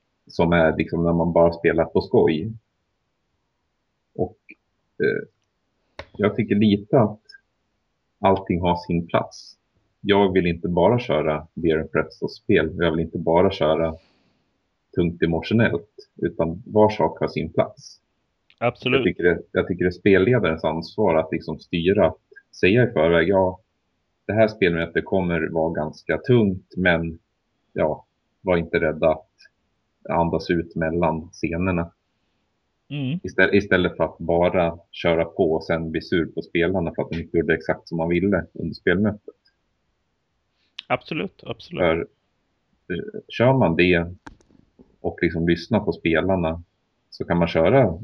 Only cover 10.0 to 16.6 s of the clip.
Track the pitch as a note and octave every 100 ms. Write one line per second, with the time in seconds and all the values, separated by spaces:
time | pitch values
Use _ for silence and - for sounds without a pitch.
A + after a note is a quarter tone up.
10 | G2 G2+ G2+ F#2 F2 E2 - F2 F2+ A#2+
11 | - D2+ D2+ D2+ - - E2 D#2 D#2 D#2+
12 | D#2 - E2+ - - F#2+ D#2 E2+ E2+ D#2+
13 | E2 F2+ D#2+ E2+ F#2+ - D#2 D#2 D#2+ D#2+
14 | _ _ _ _ _ _ _ _ _ -
15 | E2+ - E2+ D#2+ - A2 G#2 - - -
16 | - - F2 - E2 E2+